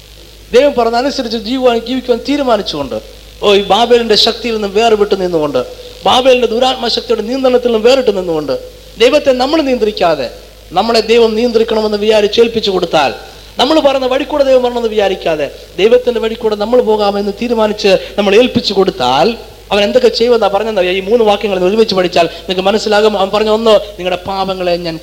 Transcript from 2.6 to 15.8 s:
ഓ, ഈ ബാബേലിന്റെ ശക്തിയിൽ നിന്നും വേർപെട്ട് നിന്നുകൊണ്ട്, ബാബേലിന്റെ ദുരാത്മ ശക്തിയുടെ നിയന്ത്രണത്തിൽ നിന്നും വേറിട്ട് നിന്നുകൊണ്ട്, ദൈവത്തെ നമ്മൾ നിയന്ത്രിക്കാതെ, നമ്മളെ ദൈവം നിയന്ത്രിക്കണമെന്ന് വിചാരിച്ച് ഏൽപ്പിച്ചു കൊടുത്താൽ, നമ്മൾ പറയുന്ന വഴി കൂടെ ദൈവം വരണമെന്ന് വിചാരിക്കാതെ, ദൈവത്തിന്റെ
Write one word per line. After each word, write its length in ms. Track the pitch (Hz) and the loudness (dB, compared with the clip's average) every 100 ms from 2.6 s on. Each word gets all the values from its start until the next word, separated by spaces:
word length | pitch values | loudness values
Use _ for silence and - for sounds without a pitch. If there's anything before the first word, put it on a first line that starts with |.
| 190 151 135 113 - - - - | -2 -6 -6 -8 -10 -20 -20 -4
ഓ, 100 | 196 | 2
ഈ 100 | 202 | 2
ബാബേലിന്റെ 520 | 190 196 233 240 226 202 | 2 2 4 2 2 2
ശക്തിയിൽ 380 | 226 220 233 | 2 -2 -6
നിന്നും 200 | 220 202 | -4 -2
വേർപെട്ട് 480 | 196 233 214 202 190 | 0 2 2 2 0
നിന്നുകൊണ്ട്, 440 | 180 165 147 131 123 - - - 190 | 0 -2 0 -2 -4 -10 -18 -4 0
ബാബേലിന്റെ 420 | 240 262 247 226 | 2 4 2 2
ദുരാത്മ 400 | 220 262 254 240 | 0 0 -2 -4
ശക്തിയുടെ 340 | 233 - 220 | -4 -2 -4
നിയന്ത്രണത്തിൽ 440 | 214 262 262 247 247 | -2 -2 2 2 2
നിന്നും 160 | 220 | 2
വേറിട്ട് 360 | 220 269 247 196 | 2 2 2 -2
നിന്നുകൊണ്ട്, 420 | 180 156 147 127 - - - - | -2 -4 -4 -6 -8 -18 -20 0
ദൈവത്തെ 340 | 233 285 285 | 2 2 2
നമ്മൾ 300 | 254 269 320 | 0 0 0
നിയന്ത്രിക്കാതെ, 680 | 269 247 214 208 175 151 117 - - - - | 0 0 -2 0 0 0 -4 -10 -20 -20 -6
നമ്മളെ 280 | 175 220 240 | -2 0 0
ദൈവം 360 | 202 233 226 214 | 2 4 4 2
നിയന്ത്രിക്കണമെന്ന് 640 | 247 220 226 214 214 208 | 0 0 0 0 -2 0
വിചാരിച്ച് 440 | 208 220 208 233 | 2 2 2 2
ഏൽപ്പിച്ചു 300 | 226 233 208 | 2 0 -2
കൊടുത്താൽ, 420 | 185 170 160 131 - - - - - | -2 0 0 0 -4 -14 -20 -14 -4
നമ്മൾ 220 | 262 320 | 0 2
പറയുന്ന 280 | 277 269 254 | 2 0 -2
വഴി 160 | 269 | -2
കൂടെ 200 | 277 294 | -2 0
ദൈവം 200 | 269 262 | 2 2
വരണമെന്ന് 260 | 247 240 233 | 2 -2 -2
വിചാരിക്കാതെ, 640 | 214 196 185 175 156 135 - - | 0 0 -2 -2 -2 -4 -8 -14
ദൈവത്തിന്റെ 420 | 165 | 0